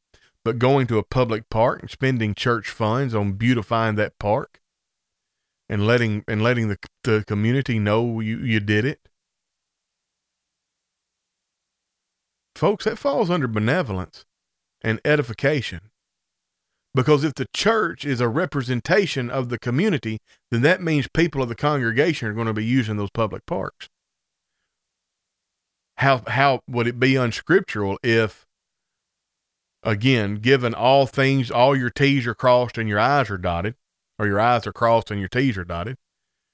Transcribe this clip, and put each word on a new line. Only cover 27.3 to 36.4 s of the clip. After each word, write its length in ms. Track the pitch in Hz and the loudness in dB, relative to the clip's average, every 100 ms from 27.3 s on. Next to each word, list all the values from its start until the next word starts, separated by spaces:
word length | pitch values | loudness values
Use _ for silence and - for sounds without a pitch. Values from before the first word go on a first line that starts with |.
| - - 185 - 107 98 101 | -4 0 0 0 -4 -2 -2
if, 440 | 120 113 107 - _ _ _ _ _ _ _ _ _ _ _ _ _ _ | 2 2 2 -4 _ _ _ _ _ _ _ _ _ _ _ _ _ _
again, 520 | - 104 127 127 101 104 | -4 0 2 2 0 -4
given 380 | 117 135 120 | -6 -4 -6
all 320 | 107 120 139 135 | 0 2 4 2
things, 460 | - 135 139 120 | 0 0 0 0
all 260 | 117 131 139 | 2 2 2
your 140 | 120 | -2
T's 340 | - 139 139 120 | 0 2 2 -2
are 80 | |
crossed 440 | 107 127 123 120 - | 0 2 4 2 -2
and 120 | 110 | -2
your 100 | 104 | 0
I's 300 | 120 143 107 | 2 2 0
are 80 | 95 | -4
dotted, 380 | 90 85 101 - _ _ _ - | -4 -2 -4 -8 _ _ _ -4
or 80 | 104 | -2
your 140 | 101 | 2
I's 260 | 117 120 110 | 2 2 -2
are 60 | |
crossed 380 | - 117 117 - | 0 2 2 2
and 80 | 104 | -6
your 100 | 92 | -4
T's 280 | 127 135 95 | 0 0 -2
are 60 | |
dotted, 340 | 87 85 98 131 _ _ _ _ | -6 -8 -8 -10 _ _ _ _